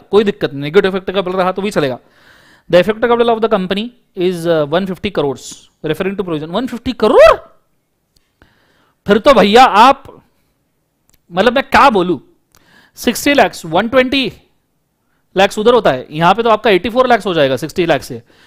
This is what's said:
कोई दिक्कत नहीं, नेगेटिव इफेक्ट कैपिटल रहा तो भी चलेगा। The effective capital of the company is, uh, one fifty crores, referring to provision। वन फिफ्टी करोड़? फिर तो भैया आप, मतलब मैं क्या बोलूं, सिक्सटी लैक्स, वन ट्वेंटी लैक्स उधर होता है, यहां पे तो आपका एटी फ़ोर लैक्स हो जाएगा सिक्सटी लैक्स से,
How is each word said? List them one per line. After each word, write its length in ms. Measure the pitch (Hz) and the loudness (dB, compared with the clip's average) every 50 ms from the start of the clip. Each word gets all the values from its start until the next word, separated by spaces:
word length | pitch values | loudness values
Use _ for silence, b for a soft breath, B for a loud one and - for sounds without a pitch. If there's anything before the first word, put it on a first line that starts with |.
| - - | -4 -2
कोई 120 | - 202 226 | 0 0 0
दिक्कत 300 | 196 - - 170 139 143 | 0 -2 -4 -6 -8 -8
नहीं, 80 | 139 | -8
नेगेटिव 340 | 143 147 156 202 190 190 185 | -8 -2 0 0 0 0 -2
इफेक्ट 160 | 190 185 - | -6 -8 -6
कैपिटल 260 | 185 202 185 180 185 190 | -6 -6 -4 -4 -4 -4
रहा 140 | 180 185 | -4 -4
तो 100 | 185 202 | -4 -6
भी 100 | 190 208 | -6 -6
चलेगा। 280 | 196 185 151 131 123 117 _ b b b b b b b b b b b b b | -4 -2 -4 -4 -4 -6 _ b b b b b b b b b b b b b
The 100 | 165 180 | 2 2
effective 300 | 175 196 214 220 247 233 | 2 2 -2 -2 -2 -2
capital 200 | 240 233 233 233 | 0 0 0 0
of 120 | 233 220 | 0 0
the 60 | 220 220 | 0 -2
company 360 | 220 196 185 175 196 196 220 240 - _ _ _ - | -2 -2 -2 -2 -6 -6 -8 -10 -12 _ _ _ -8
is, 320 | 196 175 185 185 170 165 | -4 -4 -4 -4 -4 -2
uh, 200 | 175 165 156 147 | -2 0 0 0
one 200 | 139 151 175 196 | -2 -2 -4 -4
fifty 240 | 185 185 - - - | -4 -8 -8 -8 -8
crores, 600 | - 165 147 139 131 120 - - - - _ _ _ _ - | -4 -4 -4 -4 -4 -8 -12 -20 -20 -20 _ _ _ _ -8
referring 340 | 156 156 - 185 190 202 190 | -8 -6 -4 -6 -6 -6 -6
to 60 | 196 | -8
provision। 260 | 180 165 151 151 160 | -6 -6 -8 -8 -8
वन 160 | 170 202 262 233 | -8 -8 -6 -8
फिफ्टी 240 | - 226 - 262 247 - 214 | -10 -10 -8 -8 -6 -2 0
करोड़? 340 | 214 285 453 605 640 494 - - - _ _ _ _ _ _ _ _ _ _ _ _ _ _ _ _ _ _ b b b b b b b b b b b b _ - | 2 4 6 6 6 4 2 -4 -18 _ _ _ _ _ _ _ _ _ _ _ _ _ _ _ _ _ _ b b b b b b b b b b b b _ 0
फिर 100 | 202 226 | 0 2
तो 160 | 202 294 269 | 4 4 4
भैया 300 | 214 190 202 208 240 262 | 6 4 4 6 6 6
आप, 400 | 226 175 202 233 262 277 277 - - - - _ _ _ _ _ _ _ _ _ _ _ _ _ _ _ _ _ _ _ _ _ - | 6 6 6 6 6 4 2 -2 -20 -20 -20 _ _ _ _ _ _ _ _ _ _ _ _ _ _ _ _ _ _ _ _ _ -8
मतलब 220 | 175 175 208 247 240 | -2 0 0 2 2
मैं 100 | 277 262 | 0 -2
क्या 260 | - - 220 247 277 | 0 2 4 4 4
बोलूं, 300 | 226 190 175 180 170 120 - _ _ _ _ _ _ b b b b b b b b | 4 2 0 -2 -4 -6 -8 _ _ _ _ _ _ b b b b b b b b
सिक्सटी 380 | - - 247 226 - - 285 285 | -8 -4 -4 -4 -2 -2 0 2
लैक्स, 320 | 269 208 180 - - - | 2 2 0 0 -8 -10
वन 240 | 165 156 180 214 233 | -4 -2 -2 -2 0
ट्वेंटी 420 | 262 262 254 254 277 277 254 190 - - _ _ _ _ _ _ _ _ _ _ _ _ _ _ _ _ _ _ - | 0 0 0 0 -2 -4 -4 -6 -8 -12 _ _ _ _ _ _ _ _ _ _ _ _ _ _ _ _ _ _ -2
लैक्स 240 | 180 196 202 - 214 | 0 0 0 0 -2
उधर 140 | 214 233 254 | 0 2 2
होता 180 | 226 185 170 | 2 2 0
है, 140 | 139 127 - - | -2 -2 -4 -10
यहां 220 | 147 151 165 175 196 | -6 0 2 2 2
पे 80 | 226 226 | 2 0
तो 60 | 233 | 0
आपका 200 | 214 208 - 240 | 0 0 2 0
एटी 200 | 196 180 175 240 | 0 0 0 -2
फ़ोर 180 | 214 254 254 254 | -2 0 0 2
लैक्स 180 | 240 208 - | 0 0 -2
हो 80 | 208 175 | -2 -2
जाएगा 220 | 160 143 131 135 | 0 0 0 0
सिक्सटी 300 | 120 160 147 - - 175 | -2 -6 -8 -6 -4 -2
लैक्स 200 | 165 156 131 - | -2 -2 -2 -4
से, 160 | - 127 113 - b b b b | -8 -16 -16 -18 b b b b